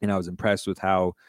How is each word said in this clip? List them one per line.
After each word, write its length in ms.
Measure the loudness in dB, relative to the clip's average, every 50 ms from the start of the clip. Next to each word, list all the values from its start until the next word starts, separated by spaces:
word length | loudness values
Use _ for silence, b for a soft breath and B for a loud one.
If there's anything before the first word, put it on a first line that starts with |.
And 100 | -2 0
I 60 | 0
was 100 | 0 -2
impressed 400 | -4 -6 -2 0 0 0 0 0
with 120 | -4 -4 -2
how 360 | 0 2 2 4 2 0 -2 b b